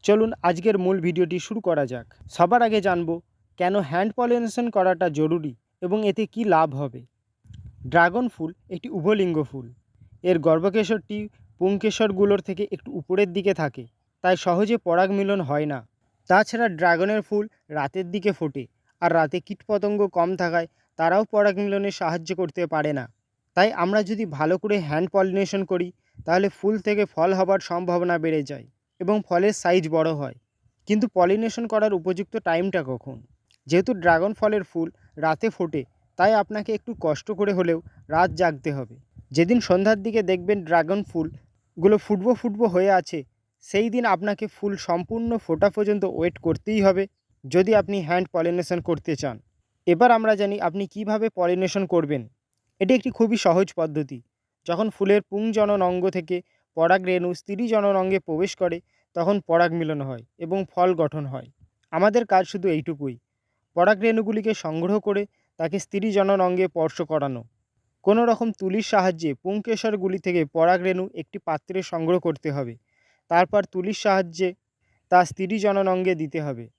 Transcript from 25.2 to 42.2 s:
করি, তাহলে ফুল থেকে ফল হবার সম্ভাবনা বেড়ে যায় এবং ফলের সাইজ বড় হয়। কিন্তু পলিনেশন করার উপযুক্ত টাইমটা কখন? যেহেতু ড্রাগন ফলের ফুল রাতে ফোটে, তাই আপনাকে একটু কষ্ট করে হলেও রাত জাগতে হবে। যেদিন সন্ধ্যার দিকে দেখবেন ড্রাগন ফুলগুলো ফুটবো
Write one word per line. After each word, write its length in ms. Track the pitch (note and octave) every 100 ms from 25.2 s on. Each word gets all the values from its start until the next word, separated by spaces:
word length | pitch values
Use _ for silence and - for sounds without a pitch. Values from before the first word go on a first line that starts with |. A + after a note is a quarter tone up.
| F#3+ F#3+ G3 G3 F#3+
করি, 220 | F3+ F3+ _ _ - -
তাহলে 220 | F3+ G3
ফুল 260 | - G3 A3
থেকে 240 | G#3 G#3 G#3
ফল 240 | - E3+
হবার 260 | F#3+ F#3+ G3
সম্ভাবনা 560 | - F3 F3+ F3 F3 E3+
বেড়ে 240 | D#3+ D#3
যায় 220 | C#3 C#3 A#2 _ _ _
এবং 160 | F3+ G#3+ -
ফলের 260 | F3 G3+ G3+
সাইজ 220 | F3 F#3 D#3
বড় 200 | D#3+ D#3+
হয়। 240 | D3+ C3+ - _ _ _ _ -
কিন্তু 180 | G#3+ G#3+
পলিনেশন 520 | F#3 F3 G#3 A3+ A3+ A#3
করার 260 | A3 G#3+
উপযুক্ত 400 | F#3+ E3+ F#3 G3+ A3 F3+
টাইমটা 340 | E3 F#3+ F3+ C3
কখন? 300 | B2 - A#2 - _ _ _ -
যেহেতু 240 | E3+ F#3+
ড্রাগন 380 | G#3 E3+ E3 G3
ফলের 300 | G#3+ G#3+ G#3+
ফুল 240 | F3+ E3+ E3 _ _ -
রাতে 300 | D#3+ D#3 A3+
ফোটে, 320 | - E3+ D#3 B2+ _ _ -
তাই 120 | F#3+
আপনাকে 380 | A3 G3+ G#3 G#3
একটু 180 | G#3+ - A3+
কষ্ট 280 | D#3+ D3 -
করে 220 | G3 G3+
হলেও 260 | F#3 F3 E3 - _ -
রাত 200 | D#3 F#3
জাগতে 380 | D#3+ F3 D3 D#3 C#3
হবে। 180 | A#2 B2 _ - -
যেদিন 280 | C#3 E3+ A#3+
সন্ধ্যার 400 | - F#3 G3 A3 G3+
দিকে 160 | A3
দেখবেন 340 | F#3 F#3 F3+ G#3
ড্রাগন 360 | D#3+ E3+ D#3 G3 G3
ফুলগুলো 840 | E3 D#3+ - _ _ _ - F3+ G#3
ফুটবো 340 | - G3+